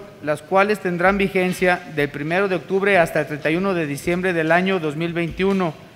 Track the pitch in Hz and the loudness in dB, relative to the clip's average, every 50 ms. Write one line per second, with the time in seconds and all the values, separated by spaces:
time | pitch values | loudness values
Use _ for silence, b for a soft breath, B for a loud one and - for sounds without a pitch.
0 | - - - - 143 147 147 - - - 185 190 202 208 214 208 - 180 175 170 | -10 -16 -18 -8 -4 -4 -4 -4 -2 0 2 2 4 2 0 -2 -2 -4 0 2
1 | 175 190 202 196 196 - - 185 180 185 175 - 185 180 180 175 - - 156 147 | 2 2 2 2 0 0 0 0 0 0 0 0 2 2 2 0 -2 -6 -4 -2
2 | 147 139 147 143 147 160 170 190 202 190 185 160 - - 185 196 196 202 196 190 | -2 -2 -2 -4 -4 -2 0 0 0 0 -2 -4 -2 -2 -2 0 2 4 4 4
3 | 165 - - 156 143 139 147 143 - 151 160 180 196 196 180 170 156 143 139 139 | 4 4 2 -2 -2 -4 -4 -4 -2 0 0 0 0 0 0 -2 -2 -4 -6 -4
4 | - 175 175 180 180 190 170 165 156 160 165 175 185 190 190 180 160 151 143 160 | -2 -2 -2 0 0 0 0 0 2 2 2 2 2 2 0 0 -2 -2 -4 -4
5 | 170 170 165 170 170 156 - - 190 196 196 190 180 156 - - - - - | -4 -4 -2 -2 -4 -4 -2 0 0 0 2 2 0 -2 -4 -8 -16 -20 -20